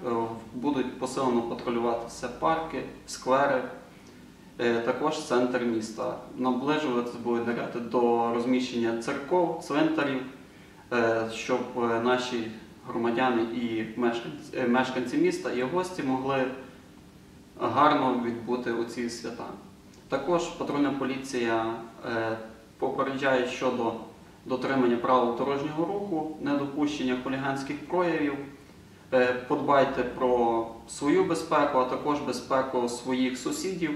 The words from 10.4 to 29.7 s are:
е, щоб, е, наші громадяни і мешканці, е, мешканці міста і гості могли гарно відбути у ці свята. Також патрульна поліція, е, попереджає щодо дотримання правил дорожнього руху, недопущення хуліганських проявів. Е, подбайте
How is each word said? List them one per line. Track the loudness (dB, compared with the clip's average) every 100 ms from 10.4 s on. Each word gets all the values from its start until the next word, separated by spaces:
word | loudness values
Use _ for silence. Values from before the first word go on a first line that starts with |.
| -20 -20 -20 -20 -2
е, | 2 4 2 0
щоб, | -6 -2 -2 0 -2
е, | 0 2
наші | 2 2 0 -4 -4 -8 -16 -20 -8
громадяни | -2 0 2 2 2
і | 0 -2 -2 -2 -4 0
мешканці, | 0 0 -6 -12 -8 -2
е, | 2
мешканці | 2 2 -2 -2 2
міста | 2 2 -2
і | -2
гості | 0 -2 -2 -4
могли | -2 -2 0 0 0 -4 -14 -18 -20 -20 -20 -20 -20 -20 -20 -6
гарно | -2 4 6 6 2 0
відбути | -2 -4 -2 -2 -2
у | -2
ці | -4 -4 -6
свята. | -4 -8 -8 -10 -12 -16 -20 -20 -20 -4
Також | -4 2 0
патрульна | 0 -4 -2 2 2
поліція, | 2 -2 -2 -4 -2 2 2 0 -4 -10 -10 -4
е, | -2 -2 -4 -8 -16 -20 -4
попереджає | -2 0 -2 0 2 2 2
щодо | 0 0 2 0 -2 -10 -16 -20 -18 -4
дотримання | -2 0 4 4 4
правил | 4 4 4 2
дорожнього | 0 0 -2 -2
руху, | -2 -2 -2 -2 -4 -6
недопущення | -2 0 -2 0 -2 0 0 0
хуліганських | -2 -2 -2 -2 -4 -8 -2
проявів. | 0 2 2 0 -2 -8 -14 -20 -20 -20 -20 0
Е, | 4 4 2 -2
подбайте | -2 4